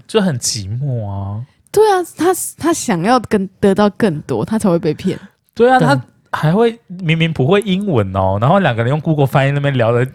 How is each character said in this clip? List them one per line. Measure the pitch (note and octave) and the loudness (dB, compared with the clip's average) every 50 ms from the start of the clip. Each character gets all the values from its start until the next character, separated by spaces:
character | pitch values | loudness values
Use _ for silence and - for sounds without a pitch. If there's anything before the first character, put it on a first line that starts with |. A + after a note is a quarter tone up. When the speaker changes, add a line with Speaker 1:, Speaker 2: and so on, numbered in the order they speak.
| - | -8
Speaker 1:
就 | - - A3 | -2 -2 0
很 | F#3+ F3+ C3 A#2 | 0 0 -2 -2
寂 | - - - G#2+ F#2+ G2 A2+ B2+ | -4 -6 -6 -6 -8 -8 -6 -6
寞 | D3 C#3 B2 A#2 G#2 G2+ | -4 -4 -4 -4 -6 -6
啊。 | G2 G2 G2 G2 G#2 A2+ B2 - _ _ _ _ | -6 -8 -8 -8 -8 -10 -12 -14 _ _ _ _
Speaker 2:
对 | - G4+ A4 G#4+ | 0 2 2 4
啊， | F#4+ F#4 E4+ - - | 2 0 -2 -6 -6
他， | - D#4 F#4 F4 - - - - | -2 0 0 0 -2 -4 -10 -8
他 | - - E4+ | -4 -2 -2
想 | D#4+ - - - F#3 E3 | -2 -2 -2 -4 -2 0
要 | E3+ A3+ C4 B3 | 2 2 2 2
跟， | G#3 - G#3+ G3 F#3+ - _ - | 2 0 -2 -2 -2 -4 _ 0
得 | - G3 F#3+ | 2 2 4
到 | G3+ G#3 G3+ | 4 2 0
更 | - - A#3 G3 D3 D#3 | 2 0 0 0 0 -2
多， | - - C3 G#2 - | -4 -4 -4 -4 -2
他 | - A3 | -2 -2
才 | A3 - F#3+ | 0 0 2
会 | E3+ E3+ | 0 2
被 | E3 D#3 D3+ | 0 -2 -4
骗。 | - - F#3+ - - - - _ _ _ _ - | -2 -4 -6 -6 -6 -10 -20 _ _ _ _ 0
Speaker 1:
对 | - A#3 B3+ | 2 4 4
啊， | C4 B3+ | 4 4
Speaker 3:
对。 | B3+ C4 | 4 2
Speaker 1:
他 | C#4+ B2+ - - _ _ _ - | 2 0 -2 -8 _ _ _ -10
还 | - - - D#3 | -8 -2 0 0
会 | F3 A3 A#3+ A#3 A3+ A#3 _ | 2 2 2 0 -2 -6 _
明 | - F3 F#3 F#3 D3+ E3 E3 | -16 -12 -6 -2 -2 0 0
明 | E3 E3 | 0 -2
不 | D#3 - C3 D3 | 0 0 0 2
会 | G3 G#3 | 2 2
英 | G#3+ G3 F3+ F#3+ G#3 | 2 0 -2 -2 -2
文 | G3 D3+ A2 G2+ F#2+ F#2 | 0 0 0 0 0 -2
哦， | G2 F#2+ F#2+ G2 G#2 | -2 0 0 0 0
然 | A#2 A#2 | 2 2
后 | C3 - | 2 2
两 | F3+ C3 A2+ | 2 2 0
个 | A2 A#2 | 0 0
人 | B2 | 0
用 | D3 D#3+ | -2 -2
Google | - E3 D#3 D3 C#3 | 0 0 0 2 0
翻 | - - C#3+ C3+ C#3 | 2 2 2 2 2
译 | |
那 | C#3+ C#3+ | 0 0
边 | C#3+ C#3+ C3+ | -2 0 0
聊 | B2 A2 A2+ | 2 2 2
得， | A#2+ A#2+ B2+ C3+ | 2 0 0 -2